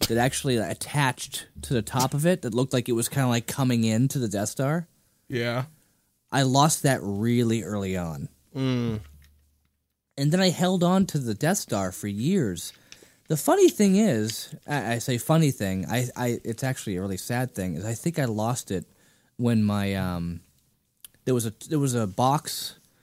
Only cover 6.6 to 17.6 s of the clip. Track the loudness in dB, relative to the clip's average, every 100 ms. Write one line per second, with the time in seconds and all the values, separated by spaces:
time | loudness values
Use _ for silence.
6.6 | 4 4 0 0 -2 -2 2 2 4 2
7.6 | -2 -4 -2 -2 -4 -6 -10 _ _ -4
8.6 | -2 0 -2 -4 -8 -20 -20 _ _ _
9.6 | _ _ _ _ _ -2 2 4 4 2
10.6 | 2 4 4 4 2 0 -2 -2 0 -2
11.6 | -2 -2 -4 -4 -6 -2 0 2 0 -2
12.6 | -8 -16 _ -20 -20 _ -6 -2 2 6
13.6 | 6 6 4 6 4 2 0 -4 -10 -14
14.6 | -6 -4 -2 -2 -2 -2 2 4 4 2
15.6 | -2 -2 -2 -2 -2 -2 -2 -2 -6 -4
16.6 | -4 -4 -6 -4 -4 -6 -4 -4 -4 -4